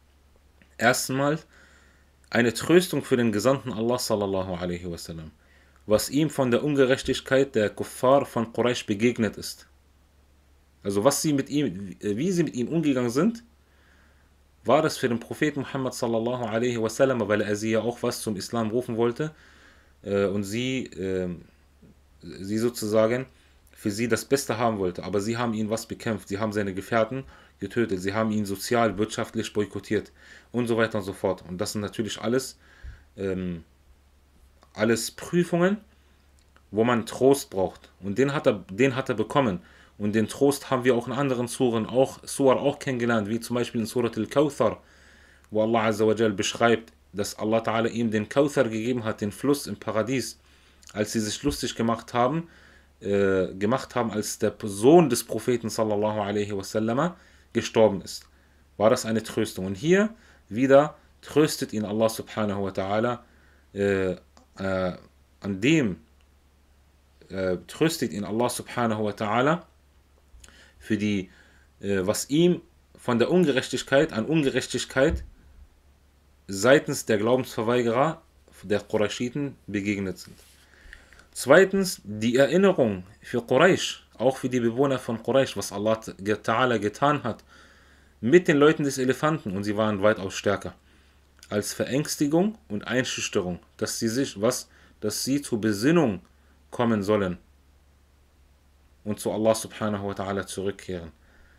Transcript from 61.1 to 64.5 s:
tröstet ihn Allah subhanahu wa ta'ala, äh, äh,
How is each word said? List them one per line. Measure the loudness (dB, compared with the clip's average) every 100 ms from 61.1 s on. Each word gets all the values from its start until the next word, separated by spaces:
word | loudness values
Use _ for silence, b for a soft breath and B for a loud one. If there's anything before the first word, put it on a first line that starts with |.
| _
tröstet | -2 2 2 0 -6
ihn | -6
Allah | -2 0 0
subhanahu | 0 -8 -4 -4 -2
wa | -4
ta'ala, | -4 -2 -2 -2 -4 b b b b b
äh, | -2 2 2 0
äh, | -4 _ -20 _